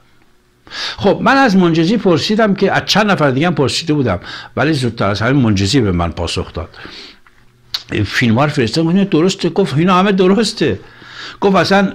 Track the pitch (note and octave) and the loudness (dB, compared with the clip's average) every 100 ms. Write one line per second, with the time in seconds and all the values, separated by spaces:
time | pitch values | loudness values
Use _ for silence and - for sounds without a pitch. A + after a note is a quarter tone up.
0 | _ _ _ _ _ _ - - - - | _ _ _ _ _ _ -18 -12 -10 -2
1 | D4 B3 - C4+ C4 F#3+ F3 E3 D#3+ A3+ | 0 2 2 4 4 4 4 2 2 0
2 | F#3+ D#3+ - G#3 G#3+ G3 G3 C3+ C#3 F#3+ | 2 0 0 0 0 2 0 0 0 0
3 | G#3+ F3 D3 B2+ F3 D3 B2 - E3 D3+ | 0 0 0 0 -2 0 -2 -2 -2 -2
4 | A#2+ F2 - - - A2+ C#3+ D3+ B2 - | 0 -2 -6 -16 -10 -4 -2 0 -2 -2
5 | G2+ G2+ C3 C#3 A#2 F#2+ G2 C#3 G#2 F2 | -2 0 0 2 2 2 2 2 2 0
6 | E2+ D#2+ E2+ F#2+ E2+ E2 D#2+ - - - | -2 -4 -6 -6 -6 -10 -12 -16 -20 -20
7 | - - _ _ _ _ _ - - - | -20 -20 _ _ _ _ _ -16 -6 -4
8 | G2+ - A#2+ A2 D3 B2+ A2 D#3+ E3 F#3 | -4 0 2 2 0 0 -2 0 0 0
9 | G3 D3+ F#3 F#3 E3+ E3 F3 C#3+ F3+ F3+ | 2 2 0 0 -2 0 0 0 2 2
10 | G3+ G3 F#3 G#3 G#3+ - D3 F#2 - - | 2 2 2 2 0 -2 -2 -2 -10 -20
11 | - - - - G3+ F#3+ D#3+ F#3+ G3 | -20 -18 -18 -4 0 2 2 2 0